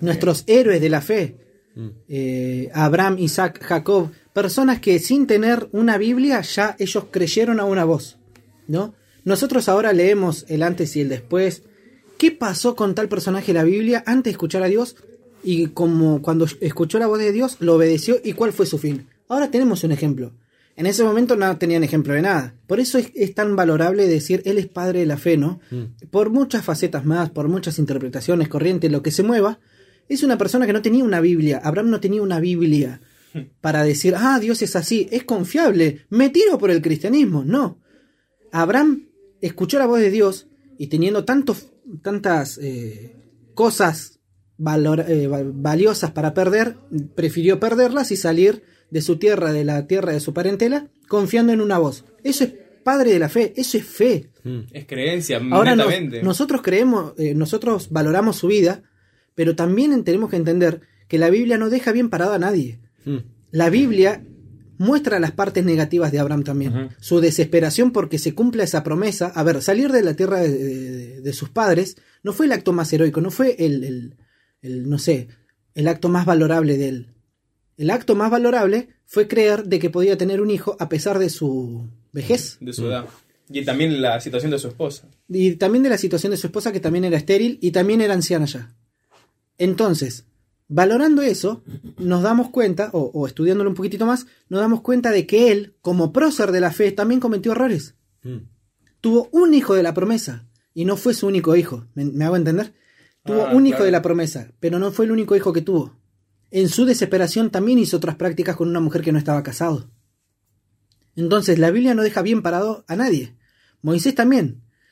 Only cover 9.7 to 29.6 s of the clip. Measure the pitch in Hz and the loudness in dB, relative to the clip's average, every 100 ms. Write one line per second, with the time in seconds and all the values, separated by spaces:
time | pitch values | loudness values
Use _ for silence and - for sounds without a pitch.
9.7 | 196 220 185 180 208 180 156 - 156 170 | 2 4 4 4 2 0 -4 -4 -2 -2
10.7 | 175 156 147 139 127 - 180 190 180 - | -2 -4 -2 -4 -4 -4 -2 0 -4 -14
11.7 | _ - _ _ - 320 - 220 180 240 | _ -20 _ _ 0 0 0 -4 -2 -2
12.7 | 240 208 190 208 196 - 190 196 170 160 | 0 -2 -2 -4 -4 -4 -4 0 2 2
13.7 | 202 226 233 226 254 240 - 165 190 185 | 2 0 0 0 0 0 -4 -4 -2 0
14.7 | 208 247 - - - _ _ 185 165 160 | 0 -2 -8 -20 -20 _ _ -4 -2 -2
15.7 | - 170 165 160 147 156 160 160 - 160 | 0 0 4 2 2 0 0 0 -2 -6
16.7 | - 165 220 226 214 214 214 254 - 170 | -2 -2 0 0 0 0 0 -2 -2 2
17.7 | 165 165 156 190 240 220 - 226 - 185 | 4 4 2 0 0 -2 -2 -2 0 -2
18.7 | 151 151 139 - _ - 262 285 247 254 | -2 -4 -6 -10 _ -6 -2 0 2 2
19.7 | 185 165 147 151 127 117 - _ _ _ | 0 -2 0 -2 -4 -8 -14 _ _ _
20.7 | - 180 202 220 220 240 226 190 165 170 | -6 -2 2 2 2 2 2 0 0 0
21.7 | 170 151 156 147 143 190 170 123 - - | 0 0 0 0 0 0 0 -4 -12 -4
22.7 | 190 254 254 240 - 196 - 208 196 170 | -2 0 -2 -2 -4 -4 -2 -2 2 2
23.7 | 156 170 202 190 156 156 185 190 202 190 | 2 2 2 2 0 0 -2 0 -2 -4
24.7 | 175 180 180 160 147 175 156 147 180 - | -6 -4 0 -2 -2 0 2 0 -4 -10
25.7 | 123 113 - - 196 220 247 277 226 - | -10 -10 -14 -4 0 2 0 0 -2 -4
26.7 | 156 175 147 151 170 165 151 151 185 175 | -4 -4 -2 -2 0 -2 -2 -2 -2 -4
27.7 | 160 143 135 127 131 143 175 160 147 170 | -2 -2 -2 -6 -6 -2 0 0 -2 -2
28.7 | 180 165 147 160 156 208 233 202 226 | 0 0 0 -2 0 0 2 0 -2